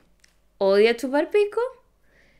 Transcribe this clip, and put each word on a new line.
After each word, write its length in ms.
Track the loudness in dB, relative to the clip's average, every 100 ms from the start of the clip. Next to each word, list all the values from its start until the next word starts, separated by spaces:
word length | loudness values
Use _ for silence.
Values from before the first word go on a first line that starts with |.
| _ _ _ _ _ -2
"Odia 380 | 2 4 2 0
chupar 340 | -4 -2 0
pico, 300 | 0 -2 -2 -6 -8 _ _ _ _ _